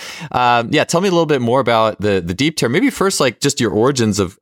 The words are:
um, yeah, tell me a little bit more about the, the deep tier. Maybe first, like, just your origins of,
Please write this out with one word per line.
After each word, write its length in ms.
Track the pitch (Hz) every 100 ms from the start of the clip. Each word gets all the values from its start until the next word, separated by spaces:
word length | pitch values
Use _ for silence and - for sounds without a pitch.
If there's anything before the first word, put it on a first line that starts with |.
| - - 160
um, 360 | 123 123 120 117
yeah, 120 | 151
tell 180 | 131 170
me 60 | 196
a 40 |
little 140 | 170 156
bit 160 | 139
more 180 | 120 127
about 380 | 120 113 110 -
the, 200 | 104 95 85
the 80 |
deep 240 | 90 147 -
tier. 100 | 120
Maybe 220 | 147 269
first, 300 | - 190 190
like, 200 | 139 -
just 220 | 143 -
your 100 | 113
origins 480 | 104 123 135 110 98
of, 180 | 90 -